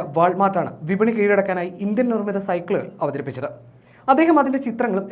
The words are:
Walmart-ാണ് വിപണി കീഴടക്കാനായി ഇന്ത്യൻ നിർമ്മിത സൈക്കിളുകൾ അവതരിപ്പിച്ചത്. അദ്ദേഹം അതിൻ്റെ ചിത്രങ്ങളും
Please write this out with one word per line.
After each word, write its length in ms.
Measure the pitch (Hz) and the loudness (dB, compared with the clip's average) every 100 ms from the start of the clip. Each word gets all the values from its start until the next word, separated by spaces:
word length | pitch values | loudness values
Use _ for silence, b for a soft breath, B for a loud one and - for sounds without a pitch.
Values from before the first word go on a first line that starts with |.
| 170 147 | 0 2
Walmart-ാണ് 600 | 175 180 196 190 139 - | 2 4 2 2 -4 -6
വിപണി 300 | 156 190 226 | -4 0 2
കീഴടക്കാനായി 640 | 220 202 202 190 180 175 180 | 2 2 2 2 -2 -4 -6
ഇന്ത്യൻ 300 | 202 214 247 | -4 0 0
നിർമ്മിത 280 | 226 208 196 | 0 -2 -4
സൈക്കിളുകൾ 540 | 196 175 170 185 117 - | -2 -4 -2 -4 -4 -6
അവതരിപ്പിച്ചത്. 480 | 151 135 135 123 143 - - - b b b | -4 -4 -6 -8 -8 -10 -20 -20 b b b
അദ്ദേഹം 300 | 262 330 311 | 4 6 4
അതിൻ്റെ 200 | 277 262 | 4 0
ചിത്രങ്ങളും 460 | 254 226 240 190 190 | -2 -4 -2 -2 -4